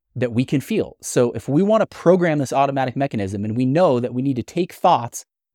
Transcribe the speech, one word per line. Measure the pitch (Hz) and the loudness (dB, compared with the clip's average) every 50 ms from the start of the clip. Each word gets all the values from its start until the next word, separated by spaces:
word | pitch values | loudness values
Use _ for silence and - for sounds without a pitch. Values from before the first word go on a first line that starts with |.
| _ _ - | _ _ -6
that | 113 127 120 117 | -4 -4 -2 0
we | 123 131 | -2 -2
can | - 156 135 | 0 -2 -4
feel. | - - 220 185 110 - - _ | -2 -2 -4 -4 -4 -6 -8 _
So | - - - 143 123 120 | -10 -4 0 2 2 2
if | - - - | 0 -4 -4
we | - 135 156 | 0 0 2
wanna | 196 202 220 220 202 | 2 4 2 2 0
program | - - - - 165 185 185 175 170 151 147 | -2 -4 0 4 4 4 4 4 2 0 0
this | 135 - | -2 -2
automatic | 127 135 135 139 135 139 131 131 - | 0 0 2 2 0 -2 -2 -2 -2
mechanism, | 131 139 139 - 110 98 95 104 98 104 | -2 -2 -2 -2 -4 -4 -4 -4 -4 -4
and | 107 110 | -4 -2
we | 123 127 | 0 0
know | 127 135 165 185 165 127 120 | 2 2 4 4 4 2 2
that | 123 117 123 | -2 -2 -4
we | 127 | -2
need | 135 139 135 | -2 -2 -2
to | 120 107 | -4 -6
take | - - 175 180 - - | -6 -4 -4 -4 -4 -4
thoughts | - - 175 165 123 117 117 - - - _ _ _ _ _ | 0 2 2 2 2 0 -6 -12 -14 -18 _ _ _ _ _